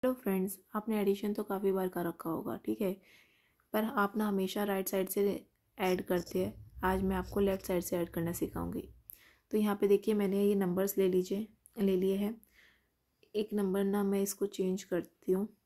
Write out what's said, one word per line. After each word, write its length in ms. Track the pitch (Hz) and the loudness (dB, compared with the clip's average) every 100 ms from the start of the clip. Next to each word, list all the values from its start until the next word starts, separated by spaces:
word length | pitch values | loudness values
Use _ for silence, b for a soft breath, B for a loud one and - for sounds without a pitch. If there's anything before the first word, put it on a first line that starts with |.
हेलो 100 | 254 | 0
फ्रेंड्स, 440 | 254 - 190 190 - _ 214 | -2 0 0 0 -4 _ -8
आपने 240 | 214 214 | -2 2
एडिशन 340 | 196 196 208 | 2 2 0
तो 100 | 208 | -2
काफ़ी 280 | 208 196 196 | -2 0 2
बार 160 | 190 185 | 2 0
कर 160 | 180 170 | -2 -4
रखा 240 | 165 170 | -4 -4
होगा, 260 | 160 208 190 | -4 -4 -6
ठीक 240 | - 214 | -4 -2
है, 100 | 202 190 b b b b b b b | -2 -2 b b b b b b b
पर 100 | 214 220 269 | -2 -2 0
आप 180 | 202 214 | 0 0
ना 100 | 214 | 0
हमेशा 360 | 196 190 214 | 0 0 -2
राइट 260 | 208 196 190 | -2 -2 0
साइड 200 | 196 185 | -2 -2
से 360 | - 202 185 - _ _ - | 0 0 0 -8 _ _ -4
ऐड 240 | 185 185 | 0 0
करते 360 | 196 180 175 185 | 0 -2 0 -2
हैं। 420 | 190 - - - | -2 -6 -18 -4
आज 200 | 185 185 | 0 0
मैं 120 | 190 185 | 0 -2
आपको 240 | 180 - | -2 0
लेफ्ट 260 | 196 190 - | 0 0 -2
साइड 180 | 180 | -2
से 140 | 175 180 | -2 -2
ऐड 120 | 170 | -2
करना 220 | - 165 | -2 -4
सिखाऊंगी। 480 | 175 - 165 170 - - - _ B B B B | -2 -6 -4 -6 -6 -10 -18 _ B B B B
तो 60 | 214 | 0
यहाँ 180 | 214 202 | 0 2
पे 120 | 202 | 4
देखिए, 260 | 202 202 | 4 4
मैंने 300 | 214 202 196 | 2 2 2
ये 120 | 202 202 | 2 2
नंबर्स 420 | 185 180 196 190 | 2 0 0 2
ले 100 | 190 | 2
लीजिए, 400 | 185 185 196 - - _ - | 2 0 -4 -6 -12 _ -2
ले 180 | 196 185 | 2 2
लिए 180 | 190 196 | 2 0
हैं। 180 | 202 233 _ b b b b _ _ _ - 208 | -2 -4 _ b b b b _ _ _ -8 -4
एक 180 | 214 | -2
नंबर 300 | 208 196 190 | 0 0 2
ना 200 | 196 202 | 2 2
मैं 180 | 202 196 | 2 2
इसको 240 | 196 - 196 | 0 -2 -4
चेंज 360 | - 185 185 | -2 0 0
करती 480 | - 175 - _ - | -2 -4 -4 _ -2
हूँ 160 | 185 214 - | 0 0 -8